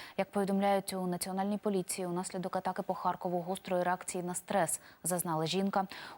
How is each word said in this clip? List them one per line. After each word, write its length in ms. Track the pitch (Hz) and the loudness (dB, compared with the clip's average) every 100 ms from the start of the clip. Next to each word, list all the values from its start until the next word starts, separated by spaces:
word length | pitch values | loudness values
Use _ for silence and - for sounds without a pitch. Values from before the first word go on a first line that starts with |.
| - - | -8 -4
Як 140 | 190 | -2
повідомляють 640 | 202 190 196 202 196 190 | 0 2 4 4 2 0
у 140 | 190 185 | -2 -2
Національній 500 | 175 - 185 196 208 | -2 -2 -2 0 0
поліції, 500 | 214 196 180 - 185 | 2 0 0 -4 -2
унаслідок 480 | 175 185 190 180 190 | -2 -2 -4 -2 -2
атаки 260 | 190 185 | -2 -2
по 120 | 190 | -2
Харкову 480 | 180 180 175 185 175 | 0 0 0 0 -2
гострої 420 | 170 190 - 185 | -2 -6 0 2
реакції 400 | 180 180 - 185 | 2 0 -2 -4
на 120 | 175 175 | -4 -4
стрес 440 | - 202 160 - - - | 0 2 2 0 -8 -6
зазнала 420 | 165 175 175 156 160 | -2 0 0 0 2
жінка. 420 | 180 196 196 190 - - | 2 2 2 0 -4 -14